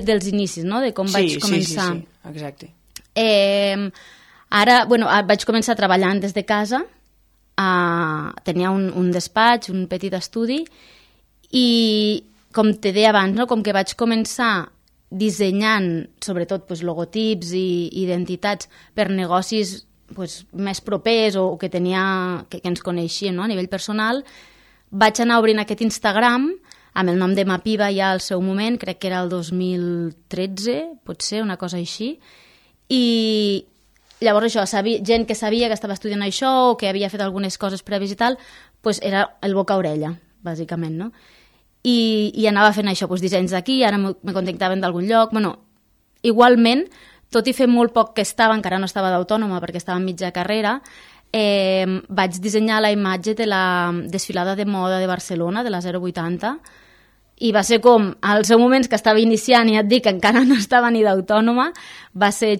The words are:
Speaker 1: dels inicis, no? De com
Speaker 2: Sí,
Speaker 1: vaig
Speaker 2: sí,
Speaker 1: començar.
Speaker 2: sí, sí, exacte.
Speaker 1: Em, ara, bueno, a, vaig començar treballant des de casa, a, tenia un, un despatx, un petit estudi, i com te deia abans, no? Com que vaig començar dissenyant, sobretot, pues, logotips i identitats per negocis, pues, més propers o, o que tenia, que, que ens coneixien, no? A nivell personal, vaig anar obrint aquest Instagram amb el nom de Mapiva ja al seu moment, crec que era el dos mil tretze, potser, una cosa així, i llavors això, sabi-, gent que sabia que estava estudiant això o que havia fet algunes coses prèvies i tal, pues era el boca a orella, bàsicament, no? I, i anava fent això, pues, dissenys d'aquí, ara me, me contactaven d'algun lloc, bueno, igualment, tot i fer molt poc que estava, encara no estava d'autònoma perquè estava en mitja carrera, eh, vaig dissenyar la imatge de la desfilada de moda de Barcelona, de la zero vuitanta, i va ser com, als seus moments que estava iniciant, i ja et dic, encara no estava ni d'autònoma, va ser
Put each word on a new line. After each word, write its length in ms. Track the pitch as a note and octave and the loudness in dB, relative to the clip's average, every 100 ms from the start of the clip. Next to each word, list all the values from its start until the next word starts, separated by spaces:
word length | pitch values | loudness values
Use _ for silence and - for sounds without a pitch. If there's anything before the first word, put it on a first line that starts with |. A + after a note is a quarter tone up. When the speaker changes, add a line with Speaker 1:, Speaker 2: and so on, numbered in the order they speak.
| G3+ | 4
Speaker 1:
dels 260 | G#3+ F#3+ | 0 0
inicis, 320 | G3+ F#3+ E3+ F3 | -2 -2 -4 -4
no? 140 | A3+ | -2
De 120 | C4 - | -2 -2
com 140 | F#3+ | -2
Speaker 2:
Sí, 80 | G3 | 0
Speaker 1:
vaig 160 | F3 D3 | 0 0
Speaker 2:
sí, 60 | |
Speaker 1:
començar. 480 | G3+ E3 D#3+ E3 F3+ | 0 0 -2 -2 -4
Speaker 2:
sí, 140 | E3+ - | -4 -10
sí, 240 | _ E3 | _ -16
exacte. 380 | D3+ D3 - E3 _ _ - _ | -12 -12 -14 -20 _ _ -20 _
Speaker 1:
Em, 760 | A3 A3+ G#3 G3 G3+ G3+ G3 G3+ - - - _ _ - | -2 2 4 4 2 0 -2 -6 -10 -20 -20 _ _ -2
ara, 300 | G#3 A3+ B3 G#3+ | 2 6 6 6
bueno, 240 | A#3 A3 | 2 4
a, 140 | G3+ F#3 | 2 2
vaig 160 | - - | 0 2
començar 260 | A3 A3+ - | -2 0 0
treballant 440 | F#3+ F#3 F#3+ G3 | 2 4 2 0
des 120 | G3 G3+ | -2 -6
de 80 | - | -2
casa, 380 | G#3 G#3 C4 G4 _ _ _ _ _ _ - | -2 0 -4 -4 _ _ _ _ _ _ -4
a, 100 | F#3+ F3+ F3 E3+ D#3+ D#3 D3+ - - | 0 2 2 0 -2 -4 -8 -10 -4
tenia 240 | F3 F#3 | -2 0
un, 160 | F#3+ F#3+ | 0 -2
un 160 | F3+ F3+ | 0 0
despatx, 600 | F3 - A3 A#3 A#3+ G#3+ | 0 -2 2 4 2 -2
un 140 | F#3 F3+ | -6 -4
petit 240 | F#3 F#3+ | -6 -6
estudi, 480 | F#3 - A3+ A3+ C#4+ D#4+ _ - _ _ _ _ _ _ B3+ | -8 -8 -4 -4 -4 -6 _ -20 _ _ _ _ _ _ 0
i 80 | A#3+ A#3 A3 G#3+ G#3+ G#3+ - _ _ | 2 4 2 2 0 -2 -8 _ _
com 160 | A3 G#3+ G#3+ | 0 2 2
te 160 | G3+ | 0
deia 160 | G3 A3 | 4 4
abans, 240 | G#3 F#3+ | 4 2
no? 160 | G3+ B3 | 0 0
Com 160 | A3+ G#3 | 0 0
que 80 | |
vaig 220 | G3 F#3+ - | 0 -2 -2
començar 720 | A#3 A3 A3 - A#3 F#3+ - _ _ _ _ | -2 0 -2 -2 -2 -2 -4 _ _ _ _
dissenyant, 720 | F#3 G#3+ F3 G3 G3 A3 G#3+ F3+ E3 - _ | -4 -2 0 0 0 0 0 0 -4 -8 _
sobretot, 460 | - F3+ E3+ G3 - | -8 -6 -4 -6 -8
pues, 120 | E3 F3 | -8 -6
logotips 680 | E3 E3+ A3 A3 G3+ E3+ F#3 | -6 -6 -4 -2 -2 -4 -4
i 320 | F#3 F3 E3+ - | -2 -2 -4 -4
identitats 640 | F#3 F3+ F3 F3+ G3+ G3+ - _ _ | -4 -2 -4 -4 -4 -4 -10 _ _
per 160 | - G3 | -4 -2
negocis, 760 | F#3+ F3 F3+ F#3 A3 F#3+ F#3+ _ _ _ | -2 0 -2 0 -4 -4 -8 _ _ _
pues, 300 | F#3+ F3+ - - | -14 -12 -14 -16
més 280 | F3 G3 F#3 - | -8 -8 -8 -6
propers 520 | G3+ A3+ A3+ G#3+ G3 | -2 0 2 2 2
o, 100 | F#3 F3 | -2 -2
o 20 | |
que 80 | F#3 | -6
tenia, 720 | F3+ F3+ F#3 F#3+ F#3+ F3+ F3 - | -2 -2 0 0 -2 -4 -6 -10
que, 120 | F3+ | -10
que 80 | F3+ | -6
ens 160 | F3 F#3+ | -6 -4
coneixien, 520 | F3 E3 - G3+ F3+ | -6 -6 -6 -6 -4
no? 80 | A3 | -4
A 40 | |
nivell 200 | F#3+ F3+ | -4 -6
personal, 500 | F#3+ - G#3+ G#3+ C4 - - - _ _ _ _ | -8 -6 -4 -2 -2 -6 -20 -20 _ _ _ _
vaig 280 | G3 A3 G#3+ | 2 2 4
anar 200 | A#3 A#3 | 2 4
obrint 200 | A3 G#3+ | 4 2
aquest 200 | G#3 G#3 A3+ | -2 -2 -2
Instagram 640 | - G#3+ G3+ A#3+ B3 D4 F#4 _ - _ | 0 0 2 2 2 -2 -4 _ -20 _
amb 160 | F#3+ F#3 | -2 0
el 80 | F3+ | 2
nom 160 | F#3 | 0
de 120 | G3 G3 | 0 0
Mapiva 400 | F3+ A3 G#3 G3+ | -2 -2 0 0
ja 180 | G3 F#3+ | 0 0
al 80 | F#3 | -2
seu 200 | - F#3 F#3+ | -4 -4 -2
moment, 320 | G3 A3 A#3+ | -2 -2 -4
crec 240 | F#3 F3+ | -6 -8
que 80 | F#3+ | -6
era 120 | F#3 F3+ | -4 -4
el 80 | |
dos 160 | F3+ E3 | -6 -4
mil 640 | F3+ F#3 F3+ F3 E3+ E3+ - - | -4 -2 -2 -4 -4 -6 -10 -12
tretze, 640 | F#3 G3 F#3+ A3 C4+ E4 C#4 - | -8 -6 -6 -4 -4 -6 -14 -14
potser, 360 | F3 - G#3+ | -10 -8 -6
una 160 | G#3+ F3+ | -6 -6
cosa 240 | F3+ F3 | -8 -8
així, 380 | E3+ - A#3 E4 _ - _ _ _ _ - | -8 -8 -10 -10 _ -20 _ _ _ _ -2
i 120 | B3+ A#3+ A3+ A3 G#3+ G#3 G3 - _ _ _ _ - | 0 2 2 2 0 0 -2 -6 _ _ _ _ -2
llavors 260 | A3+ G#3 A3+ | 2 4 2
això, 160 | A3+ F#3+ | 0 -2
sabi-, 300 | G#3 G#3 A3+ G3+ | -2 -2 -2 0
gent 220 | A3+ A3+ | 0 0
que 80 | G#3+ | -4
sabia 320 | G#3+ A#3 A#3 | -2 0 0
que 80 | G#3+ | -2
estava 180 | G#3 G3 | -6 -8
estudiant 260 | G#3+ G3+ G3+ | -6 -4 -4
això 260 | - C4 C4 B3+ | -2 0 4 4
o 40 | A#3+ | 2
que 100 | G3+ | -2
havia 220 | G3 G3 | -2 -4
fet 100 | G#3 | -4
algunes 360 | G3 F#3+ G3 - | -4 -4 -6 -4
coses 220 | G3 F#3+ - | -6 -6 -6
prèvies 300 | G3+ G3 G3 | -6 -4 -2
i 40 | |
tal, 180 | A#3 B3+ - - - _ | -2 -2 -10 -20 -20 _
pues 200 | A3 G#3 | -4 -2
era 240 | G3+ G3 - - | -2 0 -2 -4
el 140 | G3 G3 | -2 -2
boca 200 | F#3+ F#3+ | 0 0
a 60 | |
orella, 340 | E3 D3+ D3+ E3+ _ _ | 0 -2 -6 -8 _ _
bàsicament, 540 | F3 D#3+ D#3+ E3+ D#3+ D#3+ | -10 -10 -8 -6 -6 -6
no? 120 | A3 - _ _ _ _ _ _ | -10 -14 _ _ _ _ _ _
I, 480 | B3 A#3+ A3+ G#3+ G#3+ - | 0 2 2 0 -2 0
i 80 | G#3+ | 0
anava 240 | G3+ G#3+ G3+ | 6 4 4
fent 120 | G3+ | -2
això, 220 | F3+ F3+ | -2 -4
pues, 100 | F3+ | -2
dissenys 280 | F3+ F#3+ F3+ | 0 0 0
d'aquí, 300 | F#3 G#3+ C4 | -2 -2 2
ara 160 | A3+ G3+ | 2 2
me, 140 | G3 F#3 | -2 -6
me 120 | G3+ F#3+ | -6 -4
contactaven 440 | F#3 F3 F#3 F#3+ | -4 -2 -2 -2
d'algun 260 | F#3 F3 G3 | -2 -2 0
lloc, 240 | A3+ A3 A3 | 2 2 0
bueno, 220 | G3+ - _ _ _ _ _ _ | -2 -6 _ _ _ _ _ _
igualment, 640 | A#3+ A3 B3 B3 A#3 C4 F#4+ - - _ _ | 0 6 8 8 6 2 -2 -10 -20 _ _
tot 140 | A#3 C4 | 0 0
i 60 | C4 | 2
fer 120 | B3 | 4
molt 240 | A#3+ A#3+ A#3 | 4 4 2
poc 180 | A3 - | 0 0
que 80 | |
estava, 320 | G3+ - A3+ A3 | -4 2 2 2
encara 240 | G3 F#3 | 0 -4
no 80 | F#3+ | -4
estava 240 | G#3 F#3+ | -2 0
d'autònoma 480 | F3+ F3+ A3 G#3 F#3 | 0 0 -2 -2 -4
perquè 220 | F3 F3 | -6 -10
estava 180 | - F3+ | -6 -4
en 60 | F#3 | -4
mitja 240 | F3 F3+ | -4 -6
carrera, 460 | F3+ F#3 A3 G#3 C4 - - - - - | -6 -4 -2 -2 -4 -8 -20 -20 -20 -6
eh, 640 | A3 G#3 G3+ F#3+ F#3+ F#3 F#3 - | -2 0 2 2 0 0 -4 -4
vaig 300 | G3 F#3+ F3+ | -2 -2 -2
dissenyar 400 | G#3 G#3+ A3 G#3+ | -2 0 2 2
la 120 | G#3+ | 2
imatge 400 | G#3 G3 F#3 G#3 A3 | 2 0 -2 -4 -2
de 140 | G#3+ | 0
la 420 | F#3+ F#3 F3+ F3 F3 - | 0 0 0 0 -2 -4
desfilada 480 | F#3+ - F3+ F3+ G3 | -6 -4 -4 -2 -2
de 120 | G3+ | -2
moda 320 | G3 F#3 F#3 | -2 -2 -2
de 80 | F#3 | -2
Barcelona, 540 | F3+ - E3+ E3+ G#3 | -4 -6 -4 -2 -2
de 100 | B3 | -4
la 80 | F#3 | -4
zero 180 | F3+ F3+ | -4 -4
vuitanta, 560 | F3+ F3 E3+ F3+ A3 D#4 - - _ _ _ _ _ - | -6 -6 -4 -4 -4 -8 -14 -20 _ _ _ _ _ -4
i 80 | A#3 | 0
va 140 | G#3 F#3+ | 2 2
ser 140 | A3+ | 4
com, 320 | A#3+ A3+ G3 - | 8 6 4 -2
als 260 | G3 G#3 G#3+ | 0 2 6
seus 140 | A#3 | 6
moments 260 | B3 C4 B3 | 6 4 2
que 80 | G#3 | 0
estava 240 | A3+ G#3+ | 2 4
iniciant, 480 | A3+ A3 B3+ A#3+ A3+ | 4 2 4 4 6
i 80 | G#3+ | 2
ja 80 | |
et 60 | G#3 | 4
dic, 180 | B3 G#3+ | 4 2
encara 380 | F#3 G#3 B3+ C4 | 2 4 4 6
no 80 | B3 | 4
estava 360 | G3+ B3 A#3+ | 4 4 4
ni 100 | A3+ | 4
d'autònoma, 680 | G#3 F#3+ F#3 G#3+ A3+ A#3+ D4+ - - - - F3+ | 4 2 2 2 4 2 -2 -4 -18 -20 -16 0
va 160 | G3+ | 0
ser 240 | G3+ A3 G3+ | 2 0 0